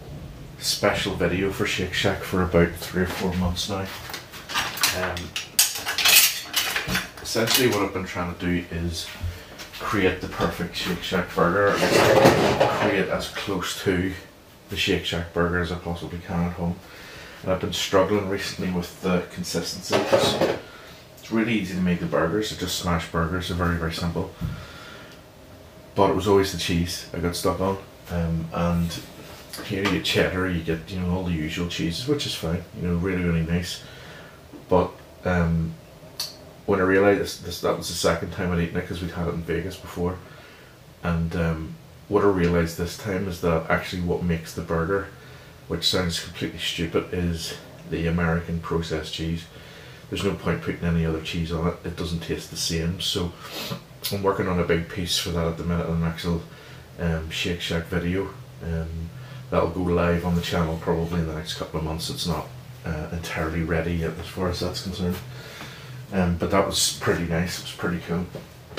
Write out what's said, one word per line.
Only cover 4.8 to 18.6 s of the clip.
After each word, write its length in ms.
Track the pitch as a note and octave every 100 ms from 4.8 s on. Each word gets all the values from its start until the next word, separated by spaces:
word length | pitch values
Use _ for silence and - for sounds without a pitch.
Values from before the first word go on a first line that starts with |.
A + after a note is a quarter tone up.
| - -
Um, 200 | F#2 F2 E2 - - - - - - - - - - - - - - - - - - -
essentially 460 | - A2+ A2+ - B2
what 140 | G#2
I've 100 | F#2+
been 120 | F#2+
trying 300 | F#2 F#2 F2
to 60 | E2
do 240 | F2 F2 F2
is 360 | E2+ E2+ E2 - - E2+ - - - - -
create 400 | - G2+ F#2 F2
the 80 | E2+
perfect 480 | - F2 - E2+ -
Shake 260 | - F2
Shack 320 | - F#2 F2
burger, 340 | - E2+ F#2+ G2+
or 1000 | G2+ F2 - - - - - - - - -
create 300 | G#2 - F2+
as 200 | F2+ -
close 540 | - - F#2+ - -
to 300 | G2+ F2+ F#2 F2 - - - - -
the 60 | F2+
Shake 280 | - F2
Shack 280 | - E2+ E2+
burger 240 | E2+ E2+ F2
as 120 | E2+
I 40 | E2+
possibly 440 | F2 E2 D#2+ F2
can 240 | - F2
at 80 | F2
home. 240 | F2 F2 F2 - - - - - -
And 100 | F#2+
I've 80 | F#2
been 120 | E2+
struggling 560 | - - F#2+ F#2 G#2 F#2+
recently 440 | G2 - -